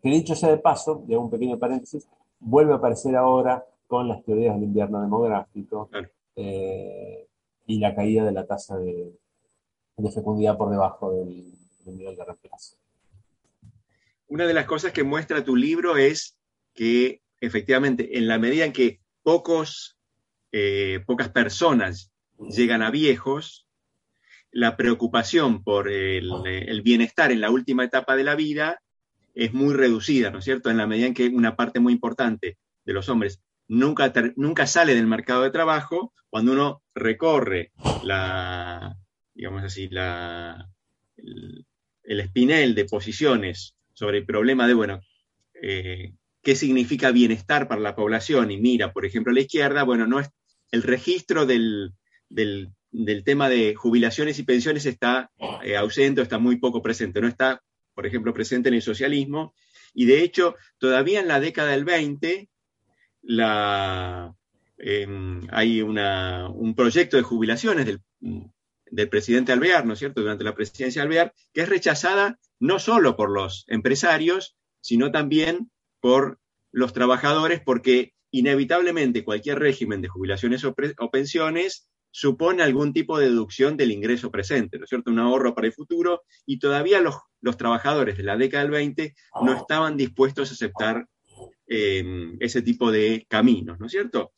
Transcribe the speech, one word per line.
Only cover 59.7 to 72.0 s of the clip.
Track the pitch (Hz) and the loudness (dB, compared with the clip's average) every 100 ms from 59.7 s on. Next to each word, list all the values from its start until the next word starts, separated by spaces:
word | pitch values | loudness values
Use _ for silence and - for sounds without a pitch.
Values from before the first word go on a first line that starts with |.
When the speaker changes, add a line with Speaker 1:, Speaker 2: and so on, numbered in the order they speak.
| _ _ | _ _
Speaker 2:
y | - 120 | 0 6
de | 139 | 6
hecho, | 175 - 175 170 _ _ | 6 2 0 0 _ _
todavía | 131 131 143 202 | 2 2 2 0
en | 180 | 2
la | 143 | 0
década | 151 160 151 | 0 -2 0
del | 139 147 | 0 0
veinte, | 170 147 143 165 190 202 _ _ _ _ _ _ _ | 0 -2 -4 -4 -4 -8 _ _ _ _ _ _ _
la, | - 117 113 107 101 101 98 92 90 90 87 - _ _ _ _ | -4 0 2 2 0 0 -2 -4 -6 -8 -12 -18 _ _ _ _
em, | 107 104 98 98 92 90 85 | -4 -4 -4 -8 -8 -8 -6
hay | - 113 113 | 0 2 2
una, | 107 107 101 95 92 92 92 | 0 -2 -2 -2 -4 -6 -8
un | - 113 110 | -6 -4 2
proyecto | 120 151 175 139 | 4 4 4 2
de | |
jubilaciones | 120 117 110 117 226 180 117 | 2 0 0 0 0 0 0
del, | 98 _ _ | -4 _ _
del | 92 90 90 _ _ _ _ - 104 | -12 -12 -14 _ _ _ _ -4 0
presidente | 104 101 120 127 | 0 2 2 4
Alvear, | 127 165 175 117 | 2 4 2 2
¿no | |
es | 104 | -4
cierto?, | 139 131 | -6 -4
durante | 104 104 | -4 -4
la | 104 | -6
presidencia | 104 107 - 127 127 | -6 -8 -4 -6 -4
de | 147 | 0
Alvear, | 165 170 _ _ | 2 0 _ _
que | - | -4
es | 170 | 0
rechazada | 190 170 147 | 2 2 0